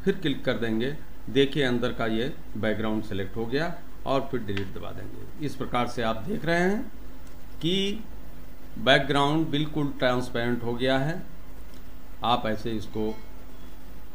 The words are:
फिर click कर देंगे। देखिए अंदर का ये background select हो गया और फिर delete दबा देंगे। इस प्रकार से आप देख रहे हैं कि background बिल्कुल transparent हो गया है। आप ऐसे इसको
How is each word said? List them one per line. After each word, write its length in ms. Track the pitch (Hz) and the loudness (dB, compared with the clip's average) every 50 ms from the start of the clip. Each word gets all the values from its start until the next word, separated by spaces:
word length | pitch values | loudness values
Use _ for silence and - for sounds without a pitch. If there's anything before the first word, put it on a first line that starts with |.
| - | 2
फिर 120 | 196 196 | 2 2
click 300 | 196 - 151 131 - - | 2 2 0 0 0 2
कर 100 | 135 120 | 0 2
देंगे। 420 | 104 117 113 110 110 117 135 151 160 - - - - - - | 2 2 2 2 2 2 0 -2 -2 -4 -4 -4 -4 -4 2
देखिए 320 | 107 135 139 135 - 151 139 | 4 4 4 4 4 2 2
अंदर 300 | 123 123 120 120 120 113 | 2 2 2 2 0 0
का 140 | - 120 110 | 0 0 2
ये 280 | 110 110 120 147 160 - - - - 107 | 2 2 0 0 -2 -2 -4 -4 -2 0
background 460 | 104 110 107 101 110 110 107 107 101 | 0 2 2 2 0 0 0 0 0
select 320 | - 98 95 98 101 - | 0 0 -2 -2 -2 -2
हो 100 | 113 113 | -2 0
गया 360 | 117 123 143 160 180 165 - - - - - - | 0 0 0 0 0 -2 -2 -4 -4 -4 -2 0
और 220 | 131 131 135 131 - | 0 0 0 0 0
फिर 100 | 135 123 | -2 -2
delete 320 | 110 98 101 101 98 95 98 | -2 -2 -2 -2 -2 -2 -2
दबा 180 | 90 92 95 | -4 -4 -4
देंगे। 540 | 98 98 98 101 - - - - - - 151 | -4 -4 -4 -4 -4 -4 -4 -4 -4 -4 -4
इस 100 | 139 - | -4 -2
प्रकार 320 | - 123 - 131 123 120 117 | -2 -2 0 0 0 0 0
से 160 | - 127 113 | 0 0 0
आप 120 | 113 110 107 104 | 0 0 -2 -2
देख 220 | - - - - | -2 -2 -2 0
रहे 140 | 160 170 170 | 2 2 4
हैं 320 | 175 185 202 226 277 - - - - - - - - - - - - - - - | 4 4 2 2 0 -2 -4 -4 -4 -4 -4 -4 -4 -4 -4 -4 -4 -4 -2 -2
कि 420 | - 165 185 196 196 196 208 220 220 - - - - - - - - - - - - - - - | 0 2 2 2 2 0 -2 -2 -4 -4 -4 -4 -4 -4 -4 -4 -4 -4 -4 -4 -4 -4 -4 2
background 680 | 107 123 135 147 143 143 143 143 143 143 147 160 160 131 | 6 6 6 6 6 4 4 4 4 4 4 4 2 2
बिल्कुल 460 | 131 147 151 151 - 151 147 139 135 - | 2 0 0 0 0 0 0 0 0 2
transparent 640 | 139 123 123 123 123 - - 120 117 123 120 117 117 | 2 2 4 2 0 0 0 0 0 2 0 0 0
हो 120 | 117 120 | 0 0
गया 240 | 117 131 131 131 131 | 0 2 2 2 2
है। 240 | 139 151 170 196 - - - - - - - - - - - - - - - - - - - - 107 | 2 0 -2 -2 -4 -4 -4 -4 -4 -4 -4 -4 -4 -4 -4 -4 -4 -4 -4 -4 -4 -4 -4 0 2
आप 200 | 110 120 123 120 110 | 2 2 2 2 0
ऐसे 240 | 110 107 - 117 113 | 0 0 -2 -2 -2
इसको 420 | 107 98 - - 113 107 110 110 - - - - - - - - - - - - - - - - - - - - | -2 -2 -2 -2 -2 -2 -2 -2 -2 -4 -4 -4 -4 -4 -4 -4 -4 -4 -4 -4 -4 -4 -4 -4 -4 -4 -4 -4